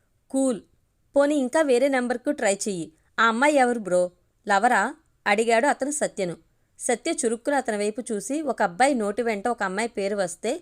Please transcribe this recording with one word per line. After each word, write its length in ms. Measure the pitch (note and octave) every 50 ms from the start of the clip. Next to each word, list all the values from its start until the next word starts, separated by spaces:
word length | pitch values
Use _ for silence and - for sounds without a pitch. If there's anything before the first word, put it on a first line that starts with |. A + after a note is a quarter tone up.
| _ _ _ _ _ _
కూల్. 320 | - C4+ C4+ C4 A3+ F3 - _ _ _ _ _ _ _ _ _ _
పోనీ 200 | C#4 C#4+ C#4+ D4+
ఇంకా 260 | C#4+ B3+ A#3+ - D#4+
వేరే 260 | D#4+ C#4 B3 A#3 C4+ C#4+
నెంబర్కు 440 | C4+ B3+ B3 A#3+ B3+ A#3 - C#4+
ట్రై 220 | D4 D4 A#3+ G3 G3+
చెయ్యి. 400 | G3 - G#3+ F#3+ E3+ D#3 - - _ _ _ _ -
ఆ 40 | A3+
అమ్మాయి 300 | A3+ A3 A#3 C#4 D4+ D4
ఎవరు 260 | C#4 B3+ A#3+ A#3+ A#3+
బ్రో, 320 | G3+ F3+ F3+ F3+ F3+ F3+ - _ _ _ _ _ _ G3+
లవరా?" 480 | G3+ G3 G#3+ B3 A#3+ G3 G3+ C4 D#4 - _ _ _ _ _ G3+
అడిగాడు 400 | G#3 G#3 A#3 A3+ A3+ A3+ C4+ D4
అతను 240 | A#3 - C4+ D4
సత్యను. 460 | D4 - G#3+ F3+ - - F#3+ E3+ D#3+ - _ _ _ _ _ _ _ -
సత్య 320 | - - A#3+ A3+ - E4
చురుక్కున 420 | E4 E4 - A3 A#3 A3 - C#4+ C#4+
అతని 240 | C4+ C4 - G#3+ G3+
వైపు 260 | G#3 G#3 G#3 - G#3+ -
చూసి, 300 | A3 G3+ - - C4+ D#4+
ఒక 200 | D#4 C4 A3 -
అబ్బాయి 320 | G#3+ F#3 E3+ F#3 B3+ C#4+ C#4+
నోటి 280 | A#3 G#3 G3+ G#3 -
వెంట 260 | A#3 A#3 G#3+ G3 - B3
ఒక 160 | A#3 - G#3
అమ్మాయి 240 | F#3 F#3 G3+ A#3 A3+
పేరు 280 | - G#3 G3 G3 G#3
వస్తే 460 | G3+ F#3 F3 - - - A3 D4 E4+